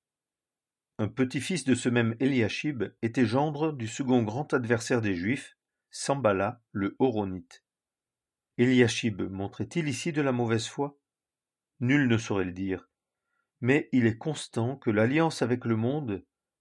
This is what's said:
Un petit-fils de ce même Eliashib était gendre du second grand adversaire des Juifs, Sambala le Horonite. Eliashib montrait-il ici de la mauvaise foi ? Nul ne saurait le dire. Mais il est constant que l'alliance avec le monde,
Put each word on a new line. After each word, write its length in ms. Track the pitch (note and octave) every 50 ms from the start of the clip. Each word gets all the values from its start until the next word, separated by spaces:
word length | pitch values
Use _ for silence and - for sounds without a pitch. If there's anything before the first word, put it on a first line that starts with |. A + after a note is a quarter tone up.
| _ _ _ _ _ _ _ _ _ _ _ _ _ _ _ _ _ _ _ -
Un 80 | G#2+
petit-fils 560 | A2 A2+ C3 C3 B2+ - C#3 - - F#3+ D3 -
de 120 | C3+ B2
ce 120 | A#2+ -
même 300 | B2+ A#2+ A#2+ A#2 A2+ A2 A#2
Eliashib 640 | C3+ C#3 C#3 B2 G#2+ F#2+ - - - D3+ C#3+ A2 G2 - - _
était 240 | - A2+ A2+ C#3 A#2+
gendre 460 | G#2 A#2 C3+ D3 D#3+ C#3+ C#3+ D#3+ D#3+
du 160 | D3+ B2+ A2+
second 340 | A2 - - C#3 B2 B2+ B2
grand 320 | A2 G2+ G#2+ C#3 D3+ - D#3
adversaire 480 | C3 A#2 A2+ A#2+ G#2+ - - C3+ A#2+
des 140 | A2 G2+ F#2
Juifs, 420 | E2+ F2+ G#2+ C#3 C3+ - - _ _ _ _ _ _ _ _
Sambala 720 | - - - - C#3 C#3 A#2+ G#2 G2 F#2+ G2 G#2+ - - _ _ -
le 240 | G2+ G2 G2+ - -
Horonite. 640 | B2+ C3 A2 G#2+ G2+ F#2+ F#2 F2 E2+ - - - _ _ _ _ _ _ _ _ _ _ _ _ _ _ _ _ _ _ _
Eliashib 640 | - A#2+ C3 B2+ B2 A#2+ A2+ - - - A2+ G2 F#2
montrait-il 640 | F#2+ F#2 G2 F#2+ G2+ G2+ - - A2 A#2 - E3+ D#3
ici 240 | D3 A#2+ - - E3+
de 100 | D3 D3+
la 120 | C#3+ C3+ B2
mauvaise 340 | A#2+ A#2+ A2+ A2+ A2 A2+
foi ? 320 | - - - C#3+ C#3+ - _ _ _ _ _ _ _ _ _ _ _ _ _ _ _ _ -
Nul 300 | B2 B2 C#3+ D3 C#3 A#2+
ne 80 | A#2
saurait 260 | G#2+ - - G#2+ G2 F#2
le 80 | F#2
dire. 380 | F2+ F#2 F#2+ F#2+ F#2 F2 - _ _ _ _ _ _ _ _ _ _ _ _ _ _ _
Mais 260 | A#2+ A#2+ C#3 D3+ - - -
il 120 | B2+ A2+
est 120 | A2 A2+
constant 580 | A2+ - D#3+ D3 - - - - A#2+ A2+ B2 C#3
que 140 | C#3 - A#2+
l'alliance 520 | G#2 G#2 A2 B2 C#3+ D#3+ E3 D#3+ - -
avec 220 | C#3 A2+ B2 A#2+ -
le 140 | A#2 A2+
monde, 480 | A2 A2+ B2 C#3+ D#3 C#3 A2 G2 F2 - _ _ _ _ _ _ _